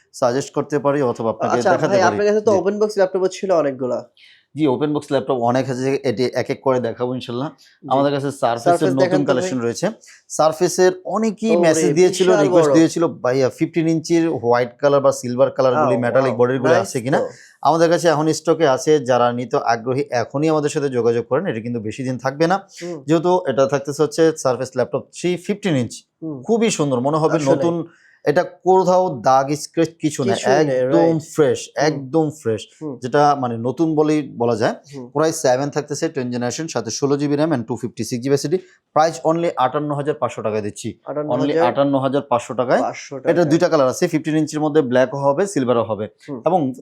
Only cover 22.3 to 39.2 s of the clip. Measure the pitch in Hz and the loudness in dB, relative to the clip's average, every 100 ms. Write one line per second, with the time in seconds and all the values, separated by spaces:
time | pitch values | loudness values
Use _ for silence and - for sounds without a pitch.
22.3 | 143 165 190 190 - 170 165 135 165 175 | -2 0 0 -4 -14 -12 -10 0 0 2
23.3 | 180 - 123 135 139 139 139 147 156 160 | 2 0 2 2 0 -4 -2 -2 2 2
24.3 | 156 135 120 127 127 120 - - - 170 | 2 -2 -2 -4 -4 -4 -4 -8 -6 -4
25.3 | 180 180 202 196 139 117 - - _ 160 | -4 -4 -6 -2 -2 -2 -8 -20 _ -12
26.3 | 143 123 226 220 - 147 127 135 156 156 | -10 -2 0 2 0 0 0 0 0 2
27.3 | 156 139 147 170 170 165 _ _ _ - | 2 2 2 0 -2 -6 _ _ _ 0
28.3 | 147 165 - 180 185 180 185 185 - 107 | 0 -2 -2 2 4 4 4 2 0 2
29.3 | 131 139 147 - - 165 - 156 151 127 | 4 2 -4 -4 -2 -2 -2 -4 -2 -2
30.3 | 127 123 139 151 127 127 165 165 160 151 | 0 2 2 2 0 0 2 2 0 -2
31.3 | - 143 - - - 147 151 131 156 156 | 0 2 2 -4 -2 -2 -2 -2 0 0
32.3 | 147 113 107 - _ 156 123 127 147 147 | -2 -6 -6 -8 _ -14 -10 -2 2 4
33.3 | 139 127 117 117 135 165 151 151 151 143 | 2 -2 -4 -4 -2 0 2 0 0 -4
34.3 | 113 120 113 127 240 - 139 123 143 156 | -2 -2 0 0 -2 -10 -16 -8 -2 -2
35.3 | 156 139 127 143 151 135 147 160 156 123 | 0 0 2 0 -4 -6 -6 -4 -4 -6
36.3 | 123 120 120 160 127 110 - 139 143 143 | -4 -4 -6 -6 -6 -6 -4 -2 0 0
37.3 | 143 156 139 113 117 117 - 113 123 127 | 0 0 -2 -4 -8 -8 -8 -8 -6 -2
38.3 | 139 147 180 - _ _ 147 165 160 | -2 0 -4 -6 _ _ 0 0 0